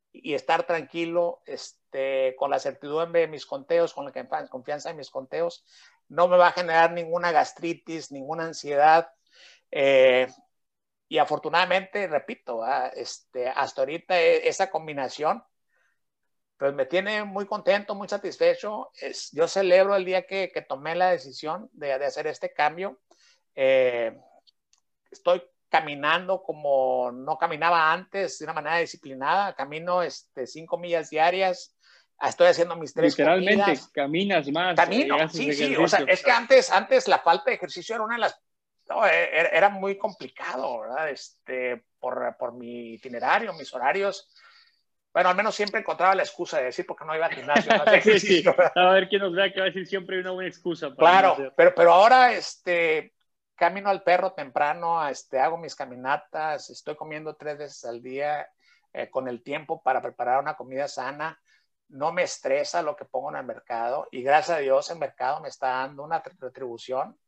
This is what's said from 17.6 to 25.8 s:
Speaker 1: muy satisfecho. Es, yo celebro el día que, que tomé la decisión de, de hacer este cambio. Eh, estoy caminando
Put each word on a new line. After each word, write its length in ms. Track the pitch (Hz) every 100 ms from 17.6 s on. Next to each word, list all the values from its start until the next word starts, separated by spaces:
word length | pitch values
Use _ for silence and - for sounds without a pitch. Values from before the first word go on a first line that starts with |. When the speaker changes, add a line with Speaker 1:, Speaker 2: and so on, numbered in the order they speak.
| 175 202 208 196
Speaker 1:
muy 120 | 196
satisfecho. 840 | 202 190 - 170 170 208 214 - -
Es, 320 | 139 - -
yo 160 | 143 165
celebro 480 | 190 190 180 196 202
el 100 | 185
día 200 | 185 180
que, 260 | 196 180
que 100 | 156
tomé 340 | - 139 151 170
la 140 | 185
decisión 580 | 170 135 123 156 180 220
de, 240 | - 143 135
de 80 | 143
hacer 220 | 151 151
este 260 | - 180
cambio. 480 | - 151 165 196 - _ _ _ _ _ -
Eh, 600 | 131 131 127 120 113 113 _ _ _ _ _ _ _ _ _
estoy 320 | - 175 180 - _ _
caminando 760 | 160